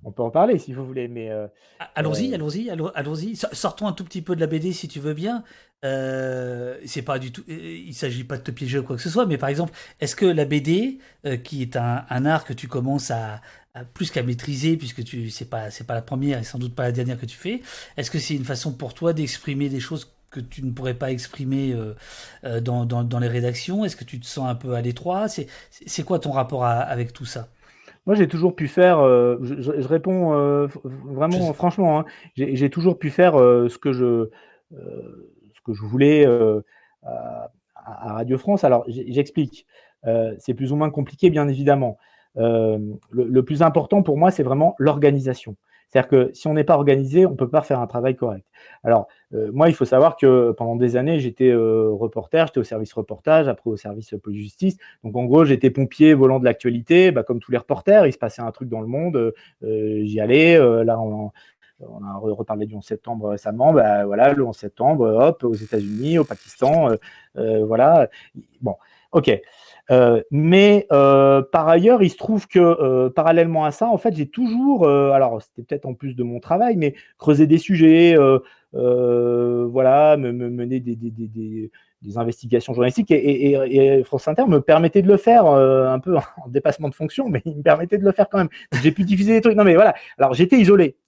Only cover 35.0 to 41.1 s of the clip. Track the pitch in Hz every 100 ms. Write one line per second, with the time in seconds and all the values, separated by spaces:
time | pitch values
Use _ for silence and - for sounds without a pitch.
35 | - - - _ _ _ - 104 107 123
36 | 139 151 143 120 110 107 - _ _ _
37 | - 58 58 60 57 _ _ - - 110
38 | - 110 117 131 - 202 - 120 120 120
39 | 127 127 143 - 143 - _ _ _ _
40 | 117 117 113 107 - 120 135 147 151 147
41 | 139